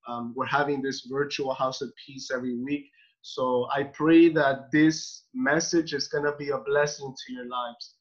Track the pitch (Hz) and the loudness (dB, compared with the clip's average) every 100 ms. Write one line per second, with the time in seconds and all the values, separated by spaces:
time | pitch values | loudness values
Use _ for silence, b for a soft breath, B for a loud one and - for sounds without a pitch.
0 | - 117 120 120 123 143 143 139 135 131 | -10 -10 -8 -6 -2 0 2 0 -2 -6
1 | 123 135 143 - 135 131 131 127 123 - | -6 -4 -4 -4 -4 -2 -2 -2 -10 -10
2 | - 135 - 131 127 120 131 143 139 b | -18 -16 -6 -4 -4 -4 -4 -6 -8 b
3 | b b - - 127 127 123 139 139 - | b b -14 -4 0 0 0 -2 -4 0
4 | 151 165 170 156 139 135 - 151 156 156 | 6 8 8 6 2 2 0 4 4 4
5 | - - _ 127 127 151 165 170 160 143 | -8 -16 _ -4 2 2 2 0 0 -4
6 | 139 151 147 147 143 135 139 143 147 143 | -4 -2 -2 -4 -4 -4 0 2 0 -2
7 | 139 127 - 127 123 123 120 117 - _ | -12 -14 -14 -12 -8 -8 -8 -10 -20 _